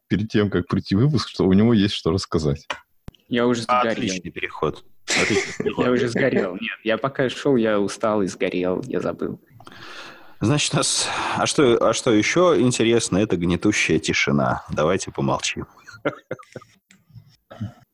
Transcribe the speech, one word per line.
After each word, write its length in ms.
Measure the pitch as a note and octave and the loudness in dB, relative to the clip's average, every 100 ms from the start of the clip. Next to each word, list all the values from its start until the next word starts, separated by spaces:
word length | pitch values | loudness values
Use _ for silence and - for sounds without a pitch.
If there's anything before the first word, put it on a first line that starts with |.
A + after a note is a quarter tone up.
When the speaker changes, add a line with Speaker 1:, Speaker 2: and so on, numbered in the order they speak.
| _ | _
Speaker 1:
перед 200 | F#2+ A2 | -2 0
тем, 200 | G#2+ G#2 | 2 2
как 160 | G2 A#2 | 0 -2
прийти 260 | F#2+ - | -4 0
в 40 | G2 | 2
выпуск, 320 | C#3 D3 - | 2 2 -2
что 160 | - F#2+ | 0 2
у 60 | |
него 180 | F#2+ A2+ | 4 6
есть 220 | A2+ G2 | 4 2
что 160 | - E2+ | 0 -2
рассказать. 580 | F#2+ - E2+ D2+ C#2+ - - _ _ - - _ | -2 -2 -2 0 -2 -6 -14 _ _ -20 -20 _
Speaker 2:
Я 180 | A#2+ B2 | 0 0
уже 160 | A#2 | 0
сгорел. 300 | A2+ B2 A#2 | 0 0 0
Speaker 3:
Отличный 380 | G#2 F#2+ F#2 F2 | -2 -4 -6 -8
переход. 540 | F2+ F2+ - D2+ - - - - | -10 -10 -4 -4 -4 -12 -16 -6
Отличный 480 | - - G2+ - | -2 0 0 -2
Speaker 2:
<laughs> 40 | - | -6
Speaker 3:
переход. 200 | - - B2 | -6 -2 0
Speaker 2:
Я 40 | |
уже 160 | B2 A#2+ | 0 0
сгорел. 440 | A#2+ C3 - F#2+ | 0 0 0 -2
Нет, 260 | F#2 A2 G2 | -4 -10 -6
я 140 | A2 A2 | -4 -2
пока 320 | C3+ - B2+ | -2 -2 -4
шёл, 260 | - D3 B2+ | -2 0 2
я 240 | A2 G#2 | 2 2
устал 400 | G2 - A2+ G#2+ | 0 -2 -2 0
и 60 | F#2+ | -2
сгорел, 560 | - F#2 F2+ F2+ F#2 - | -2 -4 -2 -2 -2 -4
я 140 | F2+ | -4
забыл. 400 | F2 E2+ - - _ - - - - - - - - - | -4 -6 -8 -8 _ -20 -20 -20 -18 -18 -18 -20 -20 -4
Speaker 3:
Значит, 320 | - D3 - | 0 0 0
у 20 | C#3 | 0
нас... 320 | C3 - - - - - | 0 -2 -4 -4 -4 -2
а 100 | A2+ | 0
что, 320 | - C3 A#2 G2 | 4 4 4 2
а 60 | |
что 180 | A#2 C3 | 2 2
ещё 480 | G#2+ G2+ E3 F3+ C3 | 4 4 4 4 4
интересно, 560 | B2 A#2+ A2+ A#2 - F#2 | 2 2 2 2 2 0
это 220 | G#2+ F2+ | 2 0
гнетущая 600 | F2 F2 G#2+ - - D#2+ | 0 2 2 2 2 0
тишина. 640 | - - - C#2+ C2 - - | 0 0 0 0 0 -2 -4
Давайте 400 | D#2 D#2 F#2+ - | -2 0 0 -4
помолчим. 560 | - C2+ - - - - - - - D3 - - - - - - _ _ _ _ - - _ _ - G#2+ - _ | -4 -2 -2 -4 -8 -12 -16 -20 -10 -8 -8 -12 -14 -14 -20 -20 _ _ _ _ -20 -20 _ _ -12 -12 -14 _